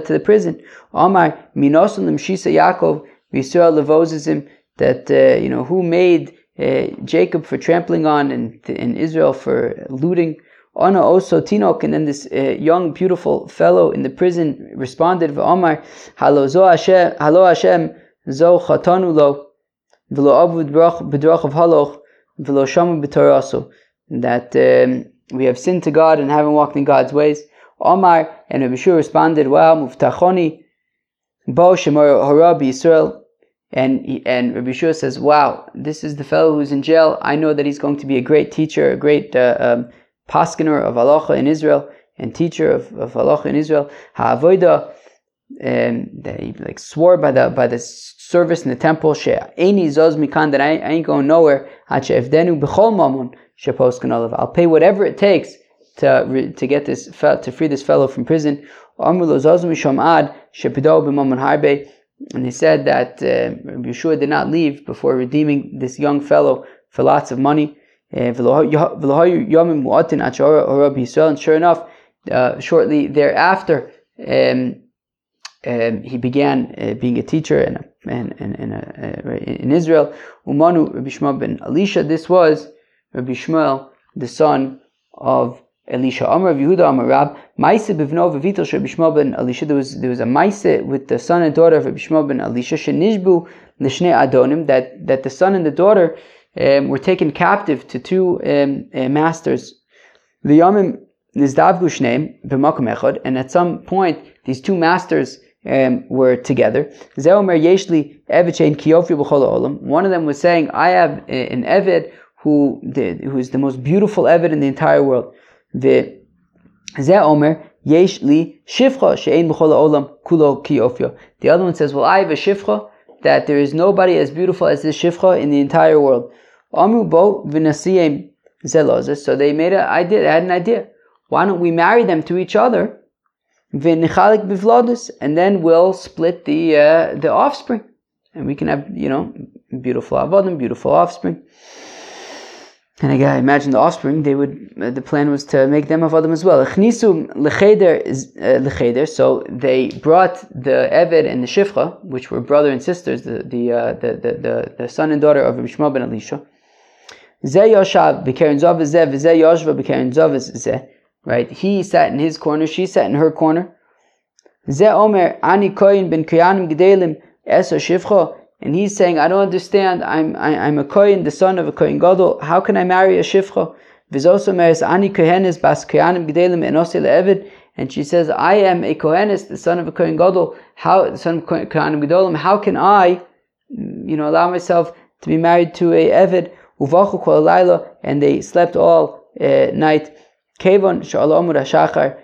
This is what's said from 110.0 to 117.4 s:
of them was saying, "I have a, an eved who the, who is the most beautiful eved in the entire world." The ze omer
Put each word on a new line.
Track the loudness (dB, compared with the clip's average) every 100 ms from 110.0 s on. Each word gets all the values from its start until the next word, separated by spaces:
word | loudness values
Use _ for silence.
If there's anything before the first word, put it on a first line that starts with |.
| 0
of |
them | -2 -4
was | -2
saying, | 0 2 0
"I | 0 2
have | 2 0 -2 -8
a, | -8 -6
an | -6
eved | -2 0 0 -2 -2 -14 _ _
who | 0 2 0 -2
the, | -10 -6 -6 -6
who | -8 -6
is | -6
the | -4
most | -4 -4
beautiful | -2 0 0 0 2
eved | 2 2
in | 0
the | -2
entire | 0 2 2
world." | 2 0 -4 -14 _ _ _
The | -4 2 2 0 -10 _ _ _ _ _ _ -16 -4
ze | 2
omer | 4 4 2